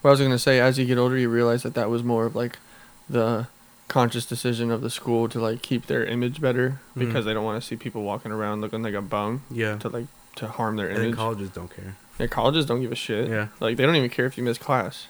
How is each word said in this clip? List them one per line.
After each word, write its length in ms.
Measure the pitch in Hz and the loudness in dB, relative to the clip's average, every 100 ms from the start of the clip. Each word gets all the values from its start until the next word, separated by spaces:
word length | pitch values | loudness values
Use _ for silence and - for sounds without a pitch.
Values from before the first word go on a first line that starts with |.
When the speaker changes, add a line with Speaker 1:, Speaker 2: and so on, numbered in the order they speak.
Speaker 1:
What 80 | 147 | 8
I 20 | |
was 80 | 139 | 8
gonna 180 | 135 123 | 6 4
say, 200 | 139 131 | 4 6
as 200 | 127 131 | 6 4
you 80 | 127 | 2
get 100 | 123 | 4
older, 180 | 123 131 | 4 2
you 100 | 123 | 2
realize 340 | 117 120 120 | 4 4 2
that 100 | 120 | 0
that 140 | 120 110 | -2 0
was 120 | 117 | 0
more 220 | 120 117 113 | 2 2 0
of, 80 | |
like, 240 | 113 120 - - - - - - | -2 -4 -6 -20 -20 -20 -20 -4
the 360 | 131 113 113 120 _ - _ - | 0 2 0 -4 _ -20 _ -2
conscious 360 | 139 120 120 | 2 2 0
decision 460 | - 117 123 117 117 | -6 -4 -2 -2 0
of 100 | 117 | -2
the 80 | 123 | -4
school 400 | - - 117 117 | -6 0 0 0
to, 100 | 117 | 0
like, 220 | 113 117 | -2 -4
keep 260 | - 123 - | -2 -4 -2
their 160 | 135 | -2
image 360 | 110 117 123 143 | -2 -2 -2 0
better 400 | 139 127 127 135 - - | 0 2 0 -2 -10 -4
Speaker 2:
Mm-hmm. 40 | 123 | -2
Speaker 1:
because 180 | 117 107 | 0 0
they 80 | |
don't 100 | 110 | -2
wanna 160 | 110 110 | -2 -4
see 160 | - 117 | -6 -10
people 260 | 123 110 | -8 -6
walking 280 | 101 101 113 | -6 -6 -6
around 300 | 107 104 107 | -6 -4 -4
looking 200 | 107 110 | -4 -6
like 120 | 113 | -4
a 80 | 101 | -4
bum 400 | 98 104 104 123 - | -4 -2 -2 -4 -6
Speaker 2:
Yeah. 260 | 120 110 104 | -4 -2 -2
Speaker 1:
to, 100 | 113 | -6
like, 160 | 120 117 - - - | -8 -10 -14 -20 -12
to 120 | 107 | -12
harm 280 | - 113 107 | -4 -4 -2
their 120 | 95 | -4
Speaker 2:
And 100 | 104 | -2
Speaker 1:
image. 100 | 113 113 | -2 -2
Speaker 2:
colleges 340 | 110 107 98 | -4 -4 -8
don't 240 | 90 87 | -10 -14
care. 220 | - 95 95 - - | -14 -16 -16 -18 -6
Speaker 1:
Yeah, 80 | 117 | -4
colleges 380 | - 117 156 | 2 2 2
don't 160 | 143 120 | 0 -2
give 100 | 123 | -2
a 20 | 113 | -6
shit. 320 | - 107 123 | -4 -2 0
Speaker 2:
Yeah. 200 | 110 107 - | -2 -4 -2
Speaker 1:
Like, 160 | 113 117 | -2 2
they 80 | |
don't 120 | 135 165 | 4 4
even 120 | 123 | 2
care 160 | - | 0
if 140 | 127 - | -2 0
you 60 | |
miss 120 | 123 117 | -2 -2
class. 520 | - 131 98 - - | 0 0 0 -6 -18